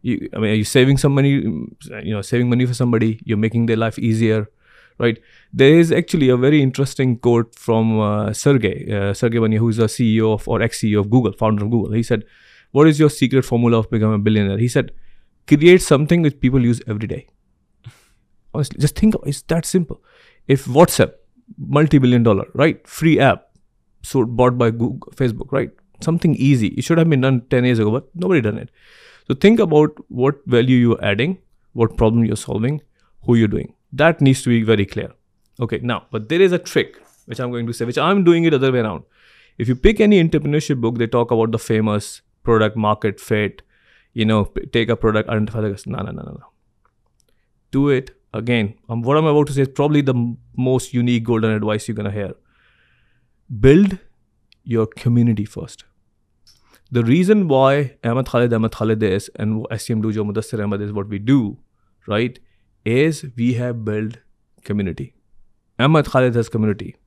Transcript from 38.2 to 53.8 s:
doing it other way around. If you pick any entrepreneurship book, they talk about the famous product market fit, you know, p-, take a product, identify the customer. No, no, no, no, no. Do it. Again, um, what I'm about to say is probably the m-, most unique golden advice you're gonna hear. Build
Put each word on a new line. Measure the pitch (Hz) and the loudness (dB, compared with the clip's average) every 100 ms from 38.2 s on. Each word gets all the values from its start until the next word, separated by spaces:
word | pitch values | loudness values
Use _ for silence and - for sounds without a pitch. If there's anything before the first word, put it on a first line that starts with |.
doing | 175 170 | 4 4
it | 165 | 2
other | 143 131 | 2 2
way | 127 | 0
around. | 110 85 - _ _ _ _ _ | -2 -6 -14 _ _ _ _ _
If | 113 | -4
you | 127 | 4
pick | - 220 | 4 4
any | 214 202 | 4 4
entrepreneurship | 165 156 147 147 - 135 | 4 0 0 -2 -2 -2
book, | 113 117 | -2 -2
they | 113 | -2
talk | 120 120 | 0 0
about | 117 113 | 0 0
the | 113 | -2
famous | - 110 110 104 - - _ _ | -2 -2 0 -2 -6 -20 _ _
product | - 113 107 113 | 0 2 2 0
market | 104 104 110 98 | -2 0 -4 -6
fit, | - 107 104 - _ _ _ _ _ | -4 -2 -2 -6 _ _ _ _ _
you | - 110 | -4 0
know, | 110 101 | 0 0
p-, | - - | -6 -6
take | 117 113 | -4 -2
a | 117 | -2
product, | 113 107 107 | 0 -2 -2
identify | 113 104 110 | -4 -4 -4
the | 107 | -6
customer. | 101 - 113 | -8 -10 -10
No, | |
no, | 104 | -10
no, | - | -12
no, | - | -16
no. | - - _ _ _ _ _ _ _ _ _ _ _ _ | -18 -20 _ _ _ _ _ _ _ _ _ _ _ _
Do | 135 143 | -2 0
it. | 131 131 _ _ | 0 -4 _ _
Again, | 113 117 120 104 - _ | -10 -2 -2 -2 -8 _
um, | 117 | -6
what | 117 151 | 0 0
I'm | 160 | 2
about | 147 147 | 2 0
to | |
say | 139 | -2
is | 135 | -4
probably | 135 147 151 | 0 0 0
the | 135 | 0
m-, | 127 120 117 _ - | -2 -4 -8 _ -6
most | 127 127 - | -2 -2 -2
unique | 123 120 120 | -4 -2 -2
golden | 113 117 110 | 0 -2 0
advice | 110 107 107 - | -2 -2 -4 -6
you're | 110 | -8
gonna | 104 | -8
hear. | 104 98 - _ _ _ _ _ _ _ _ _ _ _ 107 | -8 -10 -12 _ _ _ _ _ _ _ _ _ _ _ 0
Build | 127 151 | 4 6